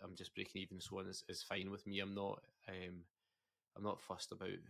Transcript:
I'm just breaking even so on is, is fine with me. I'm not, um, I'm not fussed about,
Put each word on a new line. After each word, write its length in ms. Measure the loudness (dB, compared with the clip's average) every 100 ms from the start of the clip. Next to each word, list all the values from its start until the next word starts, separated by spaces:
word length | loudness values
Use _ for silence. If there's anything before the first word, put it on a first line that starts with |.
I'm 120 | -2 -6
just 200 | -4 -2
breaking 260 | -2 0
even 180 | -2 -4
so 200 | -2 0
on 80 | 0
is, 160 | -2 -2
is 140 | -2
fine 300 | 2 2 2
with 160 | 0 2
me. 120 | 2
I'm 140 | 4
not, 280 | 4 4 2 -4 _ -6
um, 340 | -4 -2 -6 -10 _ _ _ _ _ _ 0
I'm 80 |
not 160 | 0 0
fussed 320 | -2 -2 -2
about, 180 | -2 -2 -2 -6